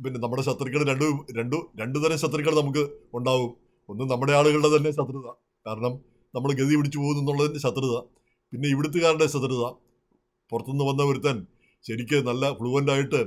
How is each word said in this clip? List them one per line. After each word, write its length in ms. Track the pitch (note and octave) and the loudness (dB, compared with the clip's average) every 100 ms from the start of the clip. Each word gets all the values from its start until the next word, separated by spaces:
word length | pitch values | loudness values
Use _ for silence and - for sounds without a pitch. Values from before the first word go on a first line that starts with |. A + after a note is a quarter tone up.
പിന്നെ 160 | C3 B2 | -10 -6
നമ്മുടെ 200 | A#2 B2+ C3+ | -4 -2 -2
ശത്രുക്കൾ 340 | B2 A#3 D3+ D3 | -4 -2 0 0
രണ്ട്, 140 | C3 D3+ C#3 C#3 A2+ | 2 0 0 -6 -6
രണ്ട്, 200 | A#2 D#3 - G2+ | -4 -4 -6 -8
രണ്ട് 180 | A2+ D3 | -4 0
തരം 140 | D#3 D#3 | 0 0
ശത്രുക്കൾ 320 | D#3 D3 D#3 D3+ | -2 0 2 2
നമുക്ക് 220 | C#3+ D3 C#3+ - _ A#2+ | 2 0 -2 -6 _ -4
ഉണ്ടാവും. 340 | B2+ B2+ A#2+ - _ _ - | 0 0 0 -8 _ _ -14
ഒന്ന് 140 | G#2 C3 | -8 -4
നമ്മുടെ 220 | B2 C3+ C#3+ | -2 4 6
ആളുകളുടെ 300 | D3+ D3+ D3+ D3+ | 6 6 4 4
തന്നെ 160 | D3+ D3 | 2 -2
ശത്രുത, 280 | C3+ C3+ A#2+ - _ _ A2 | -4 -8 -14 -20 _ _ -10
കാരണം 280 | A2 B2 C3+ - _ _ B2+ | -4 -4 -6 -14 _ _ -4
നമ്മൾ 140 | C#3 C3+ | -2 0
ഗതി 140 | C#3 D3+ | 2 2
പിടിച്ചു 200 | C#3+ C#3+ | 2 -2
പോകുന്നു 200 | C#3+ C#3+ | -2 0
എന്നുള്ളതിൻ്റെ 380 | C#3+ C#3+ D3+ D3+ C#3 | -2 0 0 0 -4
ശത്രുത. 300 | A2+ C3 A#2+ - _ _ _ _ | -2 -2 -2 -6 _ _ _ _
പിന്നെ 160 | B2 C#3+ | -4 0
ഇവിടുത്തുകാരുടെ 540 | C#3 D3+ E3+ E3 D#3 D3+ | 0 0 4 4 4 2
ശത്രുത. 320 | C#3+ C3+ B2 A#2+ - _ _ _ _ _ _ _ | 2 -2 -2 -4 -8 _ _ _ _ _ _ _
പുറത്തുനിന്ന് 340 | A2+ C3 C#3 C#3 | -6 -4 -2 0
വന്ന 140 | C#3 C#3+ | 2 2
ഒരുത്തൻ 260 | C3+ D3 A#2 F2+ _ _ _ - | 2 0 -2 -8 _ _ _ -8
ശരിക്ക് 320 | A2+ A#2+ D3 B2 | -8 0 0 0
നല്ല 140 | B2 C#3 G#2+ | 0 -2 -2
ഫ്ലുവൻ്റ് 320 | A#2+ C#3 C#3 | -2 0 2
ആയിട്ട് 280 | C#3 C#3 C#3+ | 0 2 0